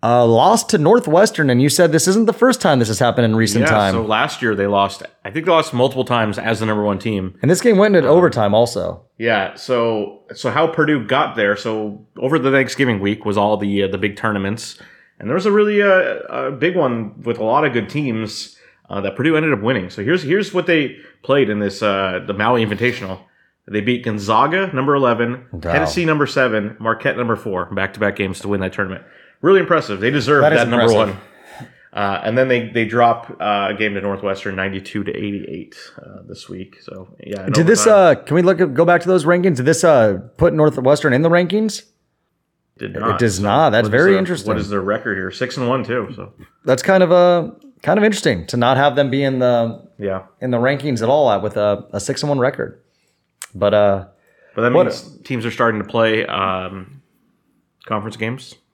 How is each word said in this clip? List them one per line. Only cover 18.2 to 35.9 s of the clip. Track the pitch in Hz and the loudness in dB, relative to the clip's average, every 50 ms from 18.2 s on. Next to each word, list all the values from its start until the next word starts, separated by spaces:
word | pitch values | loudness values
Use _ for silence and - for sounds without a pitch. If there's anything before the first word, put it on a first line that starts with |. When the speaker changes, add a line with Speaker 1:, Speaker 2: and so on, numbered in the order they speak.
| 110 104 - - - - - _ _ _ _ _ _ _ | -6 -8 -8 -12 -14 -16 -18 _ _ _ _ _ _ _
Speaker 2:
uh, | - 98 | -8 -6
that | 104 98 - | -6 -6 -4
Purdue | - 127 160 160 156 | -2 0 0 2 2
ended | 156 160 143 | 0 0 -4
up | 104 | -2
winning. | 101 113 135 113 90 90 | -2 -2 -2 -2 -4 -8
So | - - 101 | -10 -8 -2
here's, | 113 165 185 151 | -2 -2 -2 0
here's | 135 165 202 208 196 - | -2 -2 -2 -2 -2 -4
what | 185 170 | -6 -2
they | - 175 160 143 127 - - - - _ _ _ | 0 0 0 0 -4 -8 -14 -20 -20 _ _ _
played | - 135 143 135 101 | 0 2 2 2 2
in | 107 104 | 0 -2
this, | 104 98 95 - | -2 -4 -4 -2
uh, | 113 104 98 98 98 95 90 92 90 - | -2 -2 0 0 -2 -2 -4 -4 -6 -6
the | 101 | -4
Maui | 98 104 117 123 120 113 | 0 2 2 2 2 0
Invitational. | 107 104 95 113 123 117 - 107 92 92 90 - _ _ _ _ _ _ _ _ - | -2 -2 -2 -2 -4 -4 -4 -10 -12 -12 -12 -14 _ _ _ _ _ _ _ _ -8
They | 101 104 | -6 -4
beat | 101 117 123 120 123 | -2 -2 -4 -2 -4
Gonzaga, | 123 107 107 98 98 110 110 131 147 165 185 196 180 151 | -6 -6 -6 -2 0 2 2 2 2 0 -2 -4 -4 -4
number | 131 135 139 143 | -4 -2 0 0
eleven, | 139 135 123 120 110 120 117 123 127 - _ - | 2 2 0 0 0 -2 -4 -4 -8 -12 _ -16
Speaker 1:
Wow. | 87 | -10
Speaker 2:
Tennessee, | - 85 85 - 160 - - 175 175 | -6 -2 -2 0 0 -2 -2 -2 -2
number | 160 156 151 143 - | 0 0 0 -2 -2
seven, | - 147 131 123 107 107 101 107 107 - | 0 0 0 0 0 -2 -4 -4 -8 -6
Marquette, | 110 113 113 113 - 139 - | -4 -4 -4 -2 -2 -4 -2
number | 110 123 117 113 101 | -2 -2 -4 -4 -4
four, | - 113 95 90 90 - 101 | -4 -6 -6 -6 -6 -6 -6
back-to-back | 98 98 95 - 104 107 101 98 - | -6 -6 -6 -4 -2 -2 -2 -2 -2
games | 101 95 92 - | -6 -6 -6 -8
to | - 101 | -6 -6
win | 101 98 | -4 -4
that | 95 92 - | -4 -6 -4
tournament. | - 101 95 92 92 - - - - - _ _ _ - | -4 -6 -6 -6 -14 -14 -20 -20 -20 -20 _ _ _ 0
Really | 160 196 190 | 2 4 4
impressive. | 170 151 175 160 - - 104 92 | 4 2 0 0 0 -4 -6 -2
They | 101 120 | -2 0
deserve | 139 147 117 120 147 143 | 0 0 0 2 4 4
Speaker 1:
That | 135 151 156 | 4 4 4
is | 123 | 4
Speaker 2:
that | 117 117 | 2 2
number | 117 120 117 | 2 2 4
Speaker 1:
impressive. | 117 113 104 110 104 95 | 4 4 4 2 0 -2
Speaker 2:
one. | 98 - - _ - - - - - - - _ _ _ _ - | -10 -16 -20 _ -20 -20 -20 -20 -20 -20 -20 _ _ _ _ -8
Uh, | 104 101 98 98 92 - | -4 -4 -4 -4 -4 -4
and | 110 113 | -2 0
then | 127 131 131 | 0 2 2
they, | 127 120 113 107 | 2 -2 -2 -4
they | 107 117 113 | -2 -2 -2
drop, | 104 110 120 117 117 113 113 - - 90 - | 0 2 4 4 4 4 0 -4 -16 -12 -6
uh, | 85 104 104 101 101 98 | -4 -2 -2 0 -2 -2
a | 104 101 | -2 -2
game | 107 107 101 | -4 -4 -4
to | 98 | -4
Northwestern, | 95 101 98 95 101 101 95 95 - 104 95 | -4 -6 -6 -4 -4 -4 -6 -4 -6 -8 -6
ninety-two | 95 95 98 98 98 98 - - 107 98 | -4 -6 -4 -6 -8 -12 -8 -8 -8 -6
to | - - | -6 -6
eighty-eight, | - 101 104 101 98 - - - 87 - - _ - - - | -6 -6 -6 -6 -8 -10 -10 -12 -14 -14 -16 _ -20 -20 -20